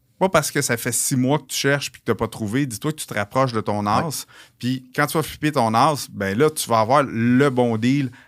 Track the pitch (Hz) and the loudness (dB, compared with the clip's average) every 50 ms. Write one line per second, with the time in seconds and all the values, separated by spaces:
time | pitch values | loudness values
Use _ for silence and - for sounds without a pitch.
0 | _ _ _ _ 180 190 190 160 147 - - 151 135 - 123 117 - 127 - - | _ _ _ _ -2 2 2 0 0 0 -2 -2 0 0 -2 -2 -2 -4 -4 -2
1 | - - 143 127 127 127 143 151 - - - - - 139 143 139 139 - - - | -2 -2 0 0 2 2 0 0 -2 -6 -6 -2 0 0 0 0 -2 -8 -12 -10
2 | _ - 110 - 113 110 - - 113 101 107 135 147 131 110 - - 151 156 - | _ -4 -2 -2 -2 -6 -4 -6 -6 -2 -2 -2 -2 -2 -4 -6 -6 -6 -6 -6
3 | - - 120 107 101 - - 131 135 131 117 110 98 113 104 104 104 104 107 123 | -10 -6 -4 -4 -4 -2 0 0 0 2 0 -2 -2 -2 -2 -2 0 0 0 0
4 | 165 160 127 - - - - - - - _ _ 117 123 131 131 - - - - | 0 -2 -6 -8 -10 -14 -18 -20 -20 -20 _ _ -4 -4 -4 -4 -8 -8 -2 -2
5 | 147 143 - 165 151 - - - 147 151 147 139 117 113 110 117 135 160 151 - | -2 0 0 -2 -2 -4 -6 -4 -4 0 0 2 2 2 4 4 4 4 2 0
6 | - - 101 101 101 98 98 113 147 151 151 - - - 117 110 110 104 131 147 | -6 -10 -6 -4 -4 -2 2 2 2 2 2 -2 -2 0 2 2 4 4 4 2
7 | 139 104 80 113 113 120 123 127 143 147 127 123 123 120 113 110 113 123 139 143 | 2 0 -2 -2 0 2 4 4 4 4 2 2 0 0 0 0 0 0 2 0
8 | 135 123 - - - | 0 -4 -6 -12 -20